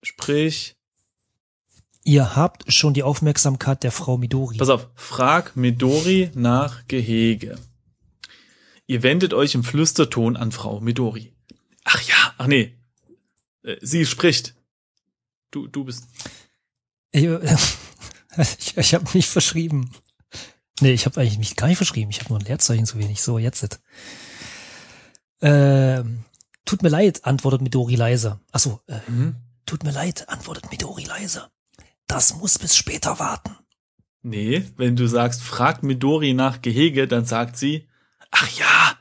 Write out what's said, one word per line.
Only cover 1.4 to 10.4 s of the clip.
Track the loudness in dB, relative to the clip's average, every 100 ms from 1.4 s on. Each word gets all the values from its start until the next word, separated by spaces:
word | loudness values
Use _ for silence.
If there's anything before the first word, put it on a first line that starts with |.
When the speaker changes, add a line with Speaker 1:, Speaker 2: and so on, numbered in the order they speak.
| _ _ _ _ _ _
Speaker 2:
Ihr | 4 4 4 2
habt | 0 _ -2
schon | 2 2
die | 2
Aufmerksamkeit | 0 0 0 2 0 0 -2 -2
der | -2
Frau | -4 -4 -2
Midori. | 0 -2 -4 -2
Speaker 1:
Pass | 2
auf, | 2 0
frag | _ -14 0 2 4 0 -2
Midori | 0 2 2 2 2 2 2
nach | 0 2 2 0 -6 -6
Gehege. | -4 0 2 2 0 -6 -14 -18 _ _ _ _ _ -20 -20 _ _ _ _ _
Ihr | 2
wendet | 4 4 2
euch | 2 2 0
im |
Flüsterton | -2 0 0 2 2 2 0
an | 0